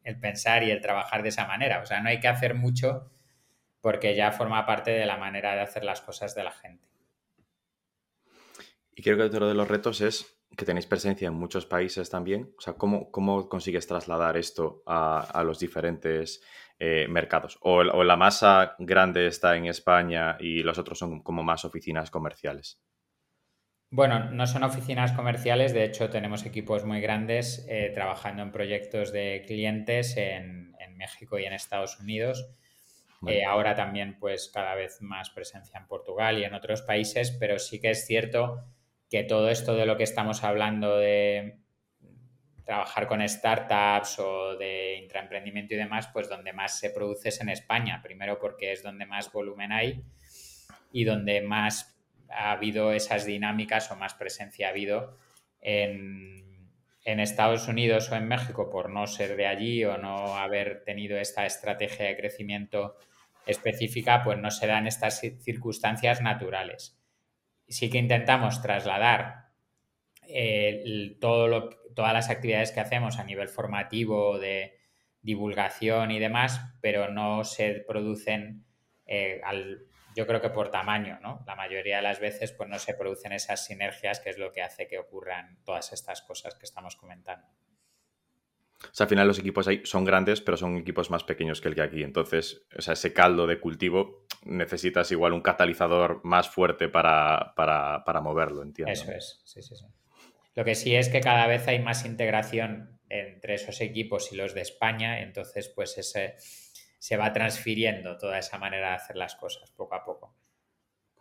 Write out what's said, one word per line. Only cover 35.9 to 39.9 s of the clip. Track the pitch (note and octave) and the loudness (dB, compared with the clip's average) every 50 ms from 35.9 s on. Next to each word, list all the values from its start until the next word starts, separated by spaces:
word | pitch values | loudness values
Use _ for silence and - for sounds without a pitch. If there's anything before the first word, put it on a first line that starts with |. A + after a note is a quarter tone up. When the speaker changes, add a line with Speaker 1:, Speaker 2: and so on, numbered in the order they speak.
| G2+ F2+ - - F#2 G2+ A2 A2 A2 G#2+ | -12 -12 -10 -8 -2 0 2 2 2 2
Speaker 1:
y | G2+ | 0
en | G2+ G2+ | -4 -6
otros | G2+ - - G#2+ G#2+ - | -10 -4 -4 -4 -4 -2
países, | - G#2+ G#2+ G#2+ G#2+ - B2 B2 B2 - - | 0 0 0 0 0 0 0 0 0 -2 -2
pero | A2+ G#2 G2+ G2+ | 0 0 0 0
sí | - - - G#2 | -2 -6 -8 -2
que | - A2+ | 0 0
es | A2 A2 - | 0 0 0
cierto | - A2+ A2+ A2+ - - A#2 A#2+ B2 B2 B2 - - - _ _ _ _ _ _ _ | 0 0 0 0 2 0 0 0 0 -2 -8 -12 -16 -20 _ _ _ _ _ _ _
que | - G#2 G2+ | -2 -2 0
todo | G#2 A2 G#2+ G#2+ A2 | 2 2 4 4 4
esto | A#2 A2+ - - A#2 | 4 2 0 0 2
de | A2+ A2 | 2 4
lo | A2 | 2